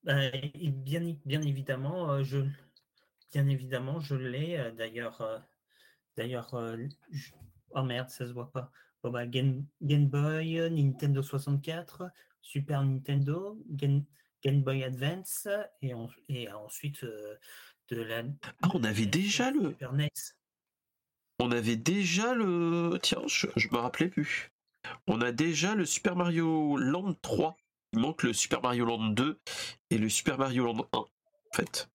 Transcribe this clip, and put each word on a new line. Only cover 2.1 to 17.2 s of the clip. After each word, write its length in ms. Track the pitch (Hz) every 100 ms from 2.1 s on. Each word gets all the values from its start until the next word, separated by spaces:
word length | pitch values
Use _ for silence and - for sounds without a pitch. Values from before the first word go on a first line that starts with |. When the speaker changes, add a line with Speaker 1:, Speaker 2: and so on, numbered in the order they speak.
Speaker 1:
euh, 120 | 139
je, 160 | 135 139 139 139 - _ _ _ _ _ _
bien 160 | 147 139
évidemment, 520 | 135 127 131 131 160
je 160 | 143 135
l'ai, 420 | 127 127 160 170
euh, 140 | 117
d'ailleurs, 500 | 113 113 113 117 -
euh, 180 | 113 110 - _ _ _ - _ _ -
d'ailleurs, 360 | 117 123 117 123
euh, 220 | 117 113 139 143 _
je... 200 | 143 - - - _ _
oh 100 | 135
merde, 260 | 131 123 127
ça 180 | - 123
se 40 |
voit 200 | 123 117
pas. 200 | 131 127 - _ _
Bon, 60 | 123
bah, 140 | 123 120
Game, 400 | 127 135 131 143 _
Game 260 | 151 147 143
Boy, 520 | 143 147 156 160 165
euh, 100 | 165
Nintendo 520 | 165 139 131 147 135
soixante-quatre, 800 | 135 139 139 143 143 160 175 - 180 _ _ _
Super 420 | - 143 143 143
Nintendo, 760 | 139 135 135 143 139 160 196 220 -
Game, 340 | 143 143 139 143 _ _ _
Game 180 | 139 143
Boy 220 | 131 135
Advance, 640 | 131 127 143 180 185 - 208 202 208 _
et 140 | 135 120
en-, 140 | 117 - -
et 220 | 131 113
ensuite, 520 | 104 107 - 147 143
euh, 320 | 123 107